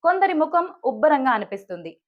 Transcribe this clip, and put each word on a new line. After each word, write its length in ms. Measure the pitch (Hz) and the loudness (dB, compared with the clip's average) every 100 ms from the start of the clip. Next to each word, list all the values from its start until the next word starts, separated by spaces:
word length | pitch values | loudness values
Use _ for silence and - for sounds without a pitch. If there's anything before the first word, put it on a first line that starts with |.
| 330 | 2
కొందరి 280 | 370 381 320 | 2 2 2
ముఖం 220 | 302 339 349 - - | 0 0 -2 -4 -6
ఉబ్బరంగా 440 | 220 302 285 262 220 | 0 2 2 2 -2
అనిపిస్తుంది 540 | 202 196 196 175 165 - | -4 -12 -12 -14 -14 -18